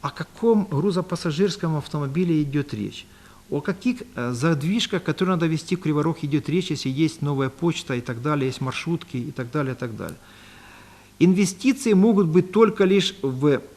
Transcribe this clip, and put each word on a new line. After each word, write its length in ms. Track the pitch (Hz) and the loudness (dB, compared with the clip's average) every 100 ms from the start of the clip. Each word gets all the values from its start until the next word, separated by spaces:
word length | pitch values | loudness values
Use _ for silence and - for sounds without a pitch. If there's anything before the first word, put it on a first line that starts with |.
о 80 | 139 | -8
каком 580 | - 160 - 233 220 190 | -8 -12 0 2 4 2
грузопассажирском 1080 | 143 190 180 175 175 175 147 196 - 170 156 | 0 0 0 -2 -4 -4 0 0 0 -2 -4
автомобиле 640 | - 151 139 143 180 160 | -4 -6 -4 -2 2 2
идёт 300 | 147 147 139 | 0 -2 -4
речь? 320 | 110 101 - - - - - - | -6 -6 -8 -18 -20 -20 -20 -8
О 120 | 143 | -6
каких, 400 | 143 190 247 247 - - | -4 -4 -2 -4 -8 -8
э, 180 | 123 | -6
задвижках, 680 | 123 156 160 151 220 - 185 | -2 0 0 0 -2 -2 -4
которые 340 | - 151 185 185 | -4 -2 0 0
надо 100 | 165 | 0
везти 320 | 156 - 185 | -2 -2 -4
в 20 | |
Криворог, 380 | 165 151 151 165 | 0 0 0 -2
идёт 260 | 147 147 139 | -2 -2 0
речь, 220 | 170 180 | -2 -2
если 180 | 147 139 | -4 -4
есть 320 | 131 160 160 | 0 -2 0
новая 260 | 143 139 135 | -4 0 -2
почта 480 | 131 170 160 - 127 | 0 -2 -2 -4 -6
и 60 | |
так 200 | 123 117 | -4 -6
далее, 260 | 135 151 131 | -2 0 -2
есть 120 | 120 | -2
маршрутки 560 | 131 - - 165 - 127 | -6 -6 -4 -6 -4 -8
и 160 | 120 | -8
так 180 | 139 120 | -8 -6
далее, 260 | 147 135 123 | -4 -4 -4
и 20 | |
так 180 | 123 107 | -8 -8
далее? 220 | 87 82 - - - - - - - - - _ | -10 -12 -20 -20 -20 -20 -20 -20 -20 -20 -20 _
Инвестиции 760 | 175 185 190 - 262 277 233 | 4 4 2 2 0 2 4
могут 340 | 196 208 202 170 | 6 6 6 4
быть 240 | 165 180 | 4 4
только 320 | 208 220 220 | 4 4 4
лишь 320 | 190 196 185 - | 4 4 2 -2
в 400 | 143 127 147 131 - | -4 0 2 2 -2